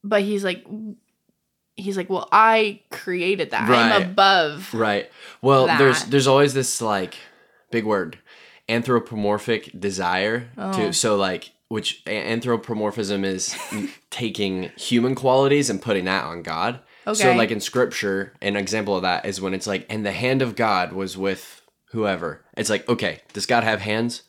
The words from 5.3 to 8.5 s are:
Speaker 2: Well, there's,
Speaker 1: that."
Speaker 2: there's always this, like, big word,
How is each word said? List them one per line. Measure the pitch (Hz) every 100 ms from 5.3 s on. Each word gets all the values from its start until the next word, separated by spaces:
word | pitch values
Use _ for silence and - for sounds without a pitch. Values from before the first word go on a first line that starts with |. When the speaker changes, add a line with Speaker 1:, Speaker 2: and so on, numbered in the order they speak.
| -
Speaker 2:
Well, | 127 135 127 156
there's, | 139 123
Speaker 1:
that." | -
Speaker 2:
there's | 139 131
always | 135 143
this, | 131 127 -
like, | 113 101 92 - - _ _ _ _
big | 117 107
word, | 104 85 - _ - -